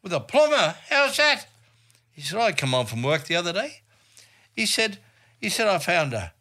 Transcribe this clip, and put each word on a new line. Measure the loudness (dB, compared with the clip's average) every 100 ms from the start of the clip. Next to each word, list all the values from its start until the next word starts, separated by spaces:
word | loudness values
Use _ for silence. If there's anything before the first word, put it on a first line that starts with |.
"With | -4
a | -6
plumber? | 0 4 4 4 0 -2 -2
How's | 2 2 2
that?" | 2 2 -4 _ _ _ _ _ _
He | -12
said, | -8 0
"I | 0
come | 0 0
home | 0 -2
from | -4
work | -2 -2
the | -2
other | -4 -2
day." | -4 -6 -10 _ _ _ -20 -20 _ _
He | -4 -2
said, | 0 -2 -4 _ _ _ _
he | -6
said, | 0 0
"I | 0
found | 2 0 0
a | -4 -8 _